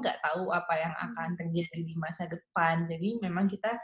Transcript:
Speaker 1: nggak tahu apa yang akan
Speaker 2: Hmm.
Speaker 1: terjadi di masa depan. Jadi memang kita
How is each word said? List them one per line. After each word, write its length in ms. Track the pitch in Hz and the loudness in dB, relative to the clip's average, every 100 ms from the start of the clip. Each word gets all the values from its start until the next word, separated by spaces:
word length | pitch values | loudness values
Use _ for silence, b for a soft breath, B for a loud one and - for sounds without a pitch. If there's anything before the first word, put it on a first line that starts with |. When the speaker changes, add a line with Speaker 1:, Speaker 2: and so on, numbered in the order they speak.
Speaker 1:
nggak 160 | 247 - | 0 0
tahu 180 | 151 165 185 | 0 0 2
apa 200 | 175 - 160 | 0 2 0
yang 160 | 165 160 - | 0 -2 -6
akan 220 | 165 165 | -4 -4
Speaker 2:
Hmm. 80 | 175 | -2
Speaker 1:
terjadi 420 | 170 170 170 165 | 0 0 -2 -4
di 120 | 165 165 | -4 -4
masa 260 | 160 170 170 | -4 -4 -6
depan. 560 | 170 - 185 165 165 170 | -6 -4 2 4 4 0
Jadi 280 | 165 196 233 | 0 0 0
memang 220 | 185 175 196 | 0 2 2
kita 240 | 196 220 240 | 2 -2 -2